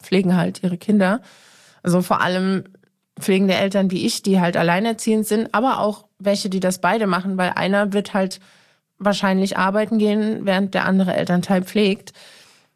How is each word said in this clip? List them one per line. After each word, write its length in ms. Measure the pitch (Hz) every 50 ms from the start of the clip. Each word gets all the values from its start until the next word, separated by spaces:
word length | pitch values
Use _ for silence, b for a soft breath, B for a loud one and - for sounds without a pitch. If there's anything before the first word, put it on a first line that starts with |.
pflegen 340 | - - 185 185 196 180 180
halt 280 | 180 165 185 190 - -
ihre 140 | 180 175 175
Kinder. 440 | - - 208 208 190 185 202 262 B B B B B B B B B B B B B
Also 180 | 175 170 180
vor 200 | 180 - - -
allem 420 | 110 175 180 185 185 190 190 185 - - - _ _ _ _ _ _ _ _ -
pflegende 340 | - - 190 190 196 190 180
Eltern 360 | - 196 196 196 202 196 190
wie 140 | 185 175 -
ich, 180 | 233 - - -
die 160 | 202 190 190
halt 180 | 175 170 175 160
alleinerziehend 680 | 170 170 170 185 214 233 226 220 - 226 220 220 214 -
sind, 260 | 208 220 226 - -
aber 260 | 202 240 269 240 -
auch 260 | 196 214 208 - - _ _ _
welche, 320 | 190 202 202 196 - 202
die 100 | 185 190
das 220 | 180 185 185 185
beide 240 | - - 214 226 220
machen, 320 | 196 180 185 185 196 190 190
weil 140 | 180 180 -
einer 380 | - - 180 196 202 208 202 190
wird 220 | 208 196 - -
halt 240 | 202 190 190 - b b b b b b b b b b _ _ _
wahrscheinlich 600 | 185 202 202 - - 196 190 190 190 196 190 -
arbeiten 420 | 185 190 196 214 214 214 226 220
gehen, 460 | 208 214 208 214 214 214 220 - -
während 280 | 196 190 185 196 190 190
der 120 | 185 -
andere 300 | - 190 190 190 180 -
Elternteil 460 | - 165 - 175 180 175 - 202 185
pflegt. 520 | 185 - - 208 214 190 196 - - - B B B B B B B B B B B B B